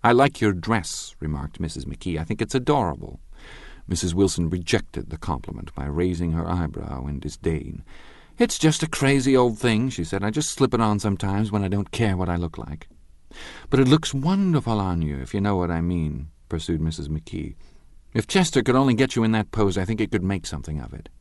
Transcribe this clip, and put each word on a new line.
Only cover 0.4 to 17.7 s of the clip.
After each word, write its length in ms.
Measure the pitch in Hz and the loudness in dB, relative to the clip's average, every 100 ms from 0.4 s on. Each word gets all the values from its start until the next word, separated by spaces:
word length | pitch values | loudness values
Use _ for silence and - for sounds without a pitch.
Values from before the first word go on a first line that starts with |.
your 120 | 110 | 2
dress," 640 | 92 80 113 - - - - | 2 0 0 -2 -10 -12 -8
remarked 400 | 78 73 76 - | -4 -4 -6 -6
Missus 280 | 82 78 71 | -6 -6 -10
McKee. 320 | 73 92 78 | -8 -4 -4
"I 60 | |
think 180 | 80 107 | -4 -2
it's 120 | 113 | 0
adorable." 640 | 135 127 147 95 73 - - - - - - - - - | 0 2 2 2 -4 -10 -16 -18 -20 -18 -18 -18 -18 -6
Missus 260 | 87 92 | -4 -2
Wilson 360 | 85 98 - 82 | 2 2 2 -2
rejected 580 | 90 82 107 - - - | -2 0 -2 -2 -10 -10
the 80 | 78 | -8
compliment 580 | - 71 - - - | -6 -6 -6 -12 -12
by 120 | - 71 | -8 -4
raising 460 | 71 92 85 85 | 0 0 0 -2
her 160 | 80 82 | -2 -2
eyebrow 580 | 87 85 73 71 67 67 | -2 -2 -6 -8 -8 -6
in 120 | 71 | -6
disdain. 640 | 71 - - 80 64 - - - - - - - | -8 -4 -2 -2 -6 -12 -14 -20 -20 -20 -20 0
"It's 200 | - - | 0 4
just 240 | 156 151 | 2 2
a 60 | 160 | -2
crazy 460 | - 139 139 131 | 0 2 4 6
old 240 | 131 123 107 | 6 6 4
thing," 300 | 123 107 127 | 2 2 0
she 160 | 120 | -2
said. 180 | 82 98 | -4 -2
"I 80 | 101 | 0
just 200 | 113 147 | -2 -4
slip 240 | - 127 | 2 2
it 60 | 120 | 4
on 200 | 110 104 | 2 2
sometimes 500 | 104 98 101 98 110 | 0 0 0 0 0
when 140 | 104 | 0
I 40 | 98 | 0
don't 220 | 101 98 | -2 -2
care 260 | - 110 92 | 0 0 2
what 120 | 87 | 0
I 80 | 87 | -2
look 220 | 85 - | -2 -6
like." 300 | 58 78 - - - - - - - - - | -12 -12 -14 -20 -20 -20 -20 -18 -16 -16 0
"But 100 | 135 | 4
it 80 | 131 | 6
looks 240 | 156 - | 4 2
wonderful 680 | 139 147 196 190 151 120 107 | -2 2 2 4 2 2 0
on 220 | 95 87 | 0 0
you, 160 | 78 69 | -2 -4
if 160 | 64 | -4
you 80 | 101 | -2
know 160 | 101 98 | 0 2
what 140 | 87 | 0
I 100 | 82 | 0
mean," 480 | 85 87 78 67 76 - - | 0 0 -2 -4 -10 -16 -8
pursued 320 | 85 - 80 | -6 -2 -2
Missus 260 | 80 80 73 | -2 -4 -6
McKee. 460 | 78 - 82 78 - - | -6 -6 -8 -8 -12 -20